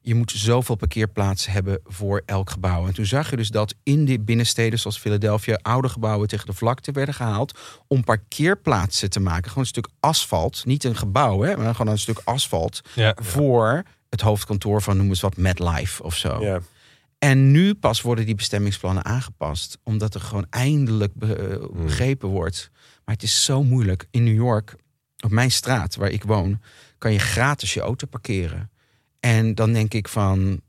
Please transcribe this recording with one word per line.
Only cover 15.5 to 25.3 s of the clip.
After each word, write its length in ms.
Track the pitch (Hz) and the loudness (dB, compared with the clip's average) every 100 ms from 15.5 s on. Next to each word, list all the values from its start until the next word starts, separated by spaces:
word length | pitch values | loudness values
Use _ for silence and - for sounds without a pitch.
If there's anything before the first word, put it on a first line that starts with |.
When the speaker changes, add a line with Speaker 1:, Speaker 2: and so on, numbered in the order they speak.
| 87 87 76 90 - | 2 0 -2 -4 -8
Speaker 1:
of 120 | 85 85 | -6 -4
zo. 260 | - - | -4 -2
Speaker 3:
Ja. 160 | 107 92 90 _ _ _ _ _ | -2 -4 -8 _ _ _ _ _
Speaker 1:
En 320 | 143 135 135 | 4 6 8
nu 220 | 147 190 | 8 6
pas 280 | 208 123 113 | 2 0 0
worden 240 | 120 113 110 | 0 0 0
die 100 | 104 | -2
bestemmingsplannen 680 | - 101 101 98 92 90 - | -2 0 0 -2 -2 -2 -2
aangepast, 720 | 123 - - 78 78 - - | -4 -6 -8 -6 -6 -8 -12
omdat 300 | - 107 104 | -4 -2 -2
er 80 | 95 | -6
gewoon 240 | - 101 92 | -6 -6 -6
eindelijk 640 | 120 131 151 127 110 101 | -2 0 2 2 2 0
be-, 220 | - 107 - | -2 -4 -2
eh, 200 | 98 98 | -4 -6
Speaker 4:
Hmm. 300 | - 90 80 | -8 -4 -2
Speaker 1:
begrepen 440 | 73 127 135 98 | 0 0 0 -2
wordt. 400 | 95 82 - - _ _ _ - | -2 -2 -6 -14 _ _ _ -6
Maar 100 | 110 | -4
het 80 | |
is 200 | 110 - | 0 0
zo 200 | - 135 | 2 2
moeilijk. 420 | 139 127 101 90 - | 4 4 2 0 -2
In 120 | 120 | 2
New 120 | 117 110 | 4 4
York, 400 | 123 107 104 - _ _ _ _ | 4 0 -2 -20 _ _ _ _
op 80 | 110 | 0